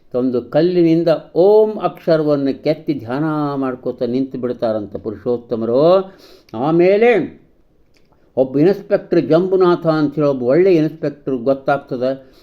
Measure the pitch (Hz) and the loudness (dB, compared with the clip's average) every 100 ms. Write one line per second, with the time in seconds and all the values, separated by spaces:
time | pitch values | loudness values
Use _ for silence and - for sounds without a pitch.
0 | _ 127 127 123 120 147 170 175 165 165 | _ -4 -2 -4 -2 0 2 2 2 2
1 | 170 147 - 156 190 214 214 214 175 - | 0 -2 -2 2 4 4 2 -2 -6 -4
2 | - 160 151 143 139 127 147 156 - 143 | -2 0 2 0 -2 -4 -4 -4 -4 -6
3 | 110 131 160 151 147 139 131 123 127 123 | -6 -4 -4 -2 -4 -4 -6 -6 -8 -6
4 | 120 127 131 131 120 120 117 110 101 - | -4 -2 -4 -6 -6 -4 -2 -4 -6 -10
5 | 107 104 127 120 - 113 113 123 160 190 | -10 -8 -4 -4 -4 -6 -2 2 4 2
6 | 190 - - - _ 113 143 165 180 208 | 0 -12 -20 -20 _ -6 0 2 4 4
7 | 233 220 131 - _ _ _ _ _ _ | 4 2 -2 -10 _ _ _ _ _ _
8 | _ _ _ - 127 135 165 202 - 202 | _ _ _ -2 0 2 2 0 -2 -4
9 | - 170 135 160 185 185 180 175 160 156 | 0 0 2 2 2 2 2 2 0 0
10 | 147 151 147 135 123 151 190 170 156 156 | 0 0 0 0 0 2 4 4 0 -4
11 | 147 143 - 131 117 135 - 139 - 127 | -8 -8 -6 -4 -2 -2 -2 -4 -4 -6
12 | 127 135 - _ | -4 -6 -12 _